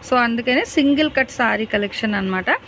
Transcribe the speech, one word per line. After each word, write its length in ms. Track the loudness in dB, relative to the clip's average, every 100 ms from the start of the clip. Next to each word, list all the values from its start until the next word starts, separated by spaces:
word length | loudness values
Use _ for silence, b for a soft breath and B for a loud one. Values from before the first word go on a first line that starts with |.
| 0
so 80 | 2
అందుకనే 480 | 2 0 0 0 0
సింగిల్ 460 | 2 2 4 2 0
కట్ 140 | -2
శారీ 340 | 0 0 0 -2
కలెక్షన్ 500 | -2 -2 -4 -4 -2
అనమాట, 340 | -2 -2 0 -2